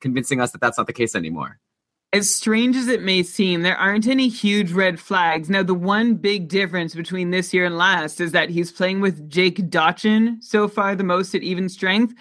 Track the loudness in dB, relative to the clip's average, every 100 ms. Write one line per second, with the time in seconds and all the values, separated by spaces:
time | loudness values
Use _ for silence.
0 | -4 -4 -2 -2 0 2 0 0 -4 -2
1 | -2 -2 -4 -6 -8 -12 _ _ _ _
2 | _ 0 0 0 0 2 2 0 0 -2
3 | 2 0 0 0 0 2 0 2 2 2
4 | 2 2 2 0 0 2 0 2 0 0
5 | -2 0 2 0 0 -2 0 -2 0 2
6 | 2 2 0 -2 -2 -2 -2 -2 -6 -8
7 | -8 -6 -2 -2 -2 0 0 2 2 2
8 | -2 -4 0 0 0 -2 -4 -2 -2 0
9 | 0 -2 -4 0 2 0 0 2 2 2
10 | 2 2 2 -2 -2 0 0 0 -2 0
11 | 0 0 0 -4 -4 -4 -4 -2 0 2
12 | 0 -2